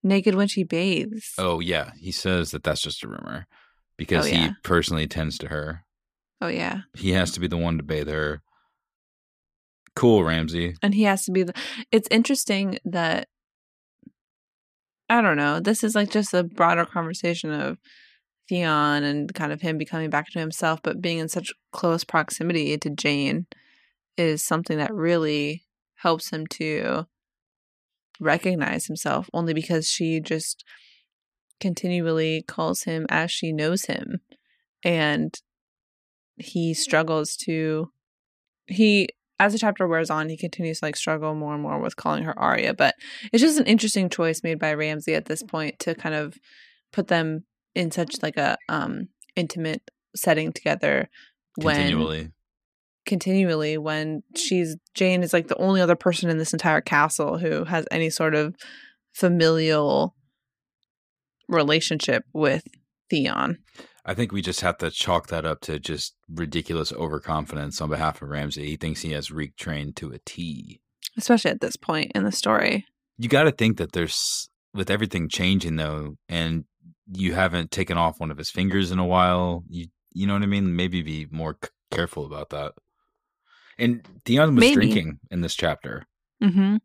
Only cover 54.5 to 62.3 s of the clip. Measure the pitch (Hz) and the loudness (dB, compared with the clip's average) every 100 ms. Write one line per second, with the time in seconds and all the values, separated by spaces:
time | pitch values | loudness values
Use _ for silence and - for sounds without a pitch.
54.5 | 185 165 160 _ - 185 185 175 180 170 | 0 0 -4 _ 0 2 2 2 0 0
55.5 | - 185 190 175 170 190 170 175 160 160 | 0 2 4 4 4 4 2 0 0 -2
56.5 | 165 170 156 - 151 151 - 147 165 170 | 0 2 2 2 2 2 2 -2 0 -2
57.5 | 151 165 170 - 160 160 - 160 151 151 | -2 -2 -2 -2 -2 -2 0 0 2 0
58.5 | - - - - _ _ - 180 175 160 | -4 -16 -20 -20 _ _ 0 2 6 6
59.5 | 160 160 151 147 139 180 _ _ _ _ | 4 4 2 4 2 0 _ _ _ _
60.5 | _ _ _ _ _ _ _ _ _ - | _ _ _ _ _ _ _ _ _ -2
61.5 | 170 143 156 - 156 - 120 - | 2 4 2 2 -2 0 0 -2